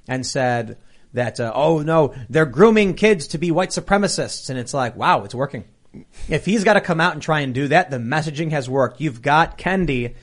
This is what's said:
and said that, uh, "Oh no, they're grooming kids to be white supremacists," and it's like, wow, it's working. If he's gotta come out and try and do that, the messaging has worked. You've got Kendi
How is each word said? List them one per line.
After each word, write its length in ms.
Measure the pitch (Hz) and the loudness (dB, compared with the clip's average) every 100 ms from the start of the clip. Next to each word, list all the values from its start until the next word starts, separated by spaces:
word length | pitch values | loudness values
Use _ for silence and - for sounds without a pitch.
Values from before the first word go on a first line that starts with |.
| - | -8
and 160 | 131 127 | -6 -4
said 520 | 143 127 120 110 110 - - - | -2 0 0 -4 -12 -20 -20 -8
that, 260 | 120 120 - | -4 -4 -4
uh, 120 | 117 113 | -4 0
"Oh 240 | 151 165 | 2 2
no, 340 | 151 160 143 135 113 | 2 2 2 -2 -2
they're 160 | 135 160 | 0 2
grooming 480 | 131 220 214 196 | 6 8 8 2
kids 340 | - 214 190 - | 2 2 2 -2
to 100 | 151 | -4
be 100 | 175 | 0
white 220 | 160 185 | 0 -2
supremacists," 800 | 180 170 202 196 - 120 - - | -6 0 0 2 -2 -6 -8 -8
and 80 | 131 | -8
it's 140 | 113 | -6
like, 220 | 139 120 120 | -4 -4 -2
wow, 280 | 139 156 | 0 0
it's 100 | 101 | 0
working. 320 | 120 139 123 - _ _ - - - - | -6 -6 -6 -14 _ _ -20 -20 -12 -4
If 160 | 151 - | -4 0
he's 180 | 220 | 2
gotta 160 | 202 202 | 4 2
come 220 | 190 160 | 2 0
out 120 | 175 | 0
and 100 | 151 | -2
try 160 | - 156 | -2 -2
and 140 | 135 123 | 0 -2
do 140 | 143 | 2
that, 200 | 160 180 | 2 2
the 80 | 131 | -4
messaging 540 | 113 151 156 143 165 | -2 -2 -4 -4 -4
has 180 | 147 127 | -4 -2
worked. 320 | 135 120 - | 0 0 -2
You've 220 | 156 117 | -6 -4
got 340 | 139 151 165 - | 2 2 2 -2
Kendi 560 | 175 190 143 127 120 - | -4 0 0 -2 -4 -10